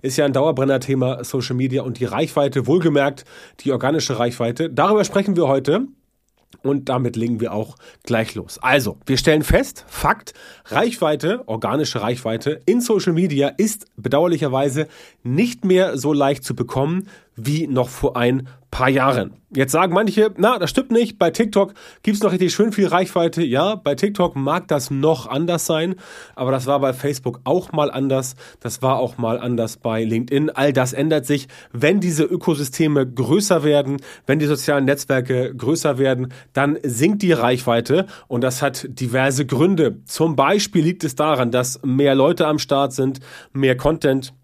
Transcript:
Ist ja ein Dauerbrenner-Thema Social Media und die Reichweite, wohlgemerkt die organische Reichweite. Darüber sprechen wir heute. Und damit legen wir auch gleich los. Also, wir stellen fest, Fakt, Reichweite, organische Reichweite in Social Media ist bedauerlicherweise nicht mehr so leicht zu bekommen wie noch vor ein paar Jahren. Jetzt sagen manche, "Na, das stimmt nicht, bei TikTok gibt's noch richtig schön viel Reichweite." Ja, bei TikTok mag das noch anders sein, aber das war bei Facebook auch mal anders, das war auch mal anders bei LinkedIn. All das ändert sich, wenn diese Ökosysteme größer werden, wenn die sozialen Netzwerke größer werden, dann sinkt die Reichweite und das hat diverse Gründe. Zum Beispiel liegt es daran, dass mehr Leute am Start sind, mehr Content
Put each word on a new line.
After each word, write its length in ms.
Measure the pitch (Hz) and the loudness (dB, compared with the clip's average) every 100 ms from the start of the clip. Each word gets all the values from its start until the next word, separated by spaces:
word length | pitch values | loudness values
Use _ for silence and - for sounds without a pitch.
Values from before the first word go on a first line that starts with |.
Ist 160 | 139 131 | -4 0
ja 80 | |
ein 80 | 143 | 0
Dauerbrenner-Thema 880 | 135 151 135 135 135 131 135 127 131 | 2 0 2 0 0 0 -2 -2 -4
Social 320 | - 135 120 | -6 -6 -4
Media 280 | 127 131 127 | -2 -2 -2
und 180 | 131 113 | -6 -6
die 60 | 120 | -6
Reichweite, 600 | 98 160 - 143 143 117 | -4 -2 0 0 0 0
wohlgemerkt 580 | 165 165 143 139 135 - - - _ | 2 4 2 2 -2 -18 -20 -20 _
die 100 | - | -4
organische 480 | 127 131 160 - 120 | -2 0 -2 -2 -2
Reichweite. 520 | 120 120 117 117 160 | -2 -2 -4 -2 -4
Darüber 340 | 127 165 214 | 0 2 2
sprechen 320 | 196 202 196 180 | 2 0 0 2
wir 100 | 151 | 2
heute. 400 | 135 135 170 269 - _ _ _ _ _ - | 2 2 0 -2 -10 _ _ _ _ _ -8
Und 280 | 131 139 135 | -4 -4 -2
damit 260 | 127 123 117 | -2 -2 -2
legen 240 | 120 117 | -2 -2
wir 140 | 113 | -2
auch 220 | 101 113 - - - | -4 -8 -12 -20 -20
gleich 300 | - 113 110 | -4 -2 -2
los. 240 | 110 87 - | -6 -12 -6
Also, 380 | 127 139 113 - - | 2 2 0 -6 -2
wir 100 | 131 | 0
stellen 260 | - 156 | 4 2
fest, 420 | 151 180 269 - - | 4 2 0 -8 -18
Fakt, 460 | - 147 208 - - - - - | -4 -2 -2 -4 -20 -20 -20 -6
Reichweite, 840 | 123 226 233 160 151 156 233 254 | 0 0 0 -2 0 -2 -4 -4
organische 540 | 110 110 135 147 123 | -6 -2 -2 -2 -2
Reichweite 580 | 107 123 117 113 143 156 - | -4 -4 -4 -4 -4 -4 0
in 160 | 226 | 0
Social 320 | 240 214 - | 2 0 2
Media 340 | 165 185 143 139 | 0 0 2 0
ist 380 | - 214 - - - | 0 -2 -2 -14 -10
bedauerlicherweise 920 | 104 139 175 165 147 131 139 135 156 - - _ | 0 2 2 0 0 0 0 -2 -6 -8 -20 _
nicht 400 | 120 131 240 - | -4 0 0 0
mehr 320 | 196 185 185 131 | 2 2 2 0
so 160 | 143 | 0
leicht 320 | 147 139 139 | 2 2 0
zu 100 | - | -4
bekommen 540 | 127 127 - 143 175 196 - _ | -6 -4 -2 -2 -2 -6 -16 _
wie 320 | - 113 151 160 | -10 -4 -2 0
noch 220 | 131 123 | 0 -2
vor 260 | - 143 127 | -2 -2 0
ein 280 | 120 131 131 - _ | 0 0 -4 -16 _
paar 200 | - 131 | -2 2
Jahren. 440 | 135 135 123 95 - _ | 4 2 2 -2 -8 _
Jetzt 180 | 147 131 | -2 0
sagen 220 | 156 185 | 2 2
manche, 380 | 180 220 208 214 190 | 2 2 2 2 4
"Na, 220 | 202 247 | 2 2
das 120 | 165 | 0
stimmt 200 | - 269 | -2 2
nicht, 280 | 226 233 - | 2 0 2
bei 120 | 175 | 0
TikTok 420 | 165 220 208 196 - - - | 2 0 2 0 -2 -20 -6
gibt's 200 | - 208 | -2 0
noch 100 | 208 | 0
richtig 220 | 180 180 | 2 0
schön 180 | - 220 | 2 0
viel 140 | 208 185 | 2 2
Reichweite." 560 | 170 190 - 170 160 | 2 0 0 0 0
Ja, 320 | 165 123 180 | 0 2 0
bei 200 | 214 - | -2 -4
TikTok 420 | 143 202 202 175 135 | -2 -2 0 -2 0
mag 320 | 135 170 - | -2 -2 -2
das 220 | 151 131 | -4 -2
noch 360 | 139 147 156 120 | 0 0 0 -2
anders 380 | 131 170 170 | -4 -2 -2
sein, 300 | - 160 170 185 - - - | 0 -2 -2 -6 -12 -20 -20
aber 160 | - 127 | -6 -2
das 160 | 131 127 | -2 0
war 140 | 139 | 0
bei 120 | 135 | 0
Facebook 480 | 131 143 135 - 117 | -2 -4 -4 -6 -8
auch 280 | - 170 180 | -2 -2 -2
mal 180 | 156 147 | -2 -2
anders, 440 | 131 135 131 131 - - - | -2 0 0 -2 -12 -20 -12
das 220 | 120 110 | -12 -2
war 160 | 131 131 | 0 0
auch 180 | 123 - | -2 -4
mal 220 | 117 117 | -4 -2
anders 400 | 120 120 110 - | -2 -2 -2 -4
bei 260 | 120 113 | -4 -2
LinkedIn. 460 | 113 113 120 139 151 | 0 -2 0 0 0
All 240 | 139 143 | 0 0
das 180 | 135 127 | 2 0
ändert 320 | 127 156 156 | 0 0 0
sich, 240 | - 143 - - - | 0 -4 -4 -20 -14
wenn 280 | 120 147 202 | -2 2 2
diese 240 | 180 151 | 0 0
Ökosysteme 840 | 156 175 - 151 139 - 160 147 127 | 0 0 -2 -2 -2 0 2 2 0
größer 580 | 127 123 180 208 175 | -2 0 2 2 2
werden, 340 | 147 147 135 139 - - - | 4 2 2 -4 -8 -18 -2
wenn 120 | 160 | 0
die 80 | 151 | 2
sozialen 380 | 143 131 143 | 0 0 2
Netzwerke 720 | 135 143 - 131 127 127 123 | 2 0 0 -2 0 -2 -2
größer 420 | 123 120 160 156 127 | -4 -2 0 0 2
werden, 320 | 135 127 127 - - | 0 0 -4 -10 -8
dann 260 | - 143 156 | -2 0 0
sinkt 400 | 143 113 156 208 | -4 0 2 2
die 100 | 196 | 2
Reichweite 760 | 151 120 127 127 117 120 151 190 - - | 2 4 2 2 0 2 0 0 -8 -6
und 140 | 123 | -2
das 180 | 127 127 | -2 0
hat 260 | 139 127 127 | -4 -4 -12
diverse 580 | 123 127 127 131 131 135 | -6 -2 0 0 0 -2
Gründe. 560 | 127 165 185 143 101 | 2 2 4 2 0
Zum 320 | - - 160 139 | -12 -2 0 2
Beispiel 480 | 135 208 208 175 | 2 2 2 2
liegt 200 | 156 180 | 0 0
es 100 | 156 | -6
daran, 360 | - 151 143 120 | -2 0 2 2
dass 320 | 123 127 - | 0 -2 -4
mehr 320 | 139 131 139 | -2 2 4
Leute 320 | 135 139 170 156 | 4 4 4 0
am 120 | 151 | 0
Start 340 | - 139 139 | 0 0 0
sind, 280 | 131 131 131 - - - | 0 -4 -4 -12 -20 -12
mehr 240 | 139 135 127 | 0 2 2
Content 580 | 143 160 147 135 131 _ | 0 0 0 0 -4 _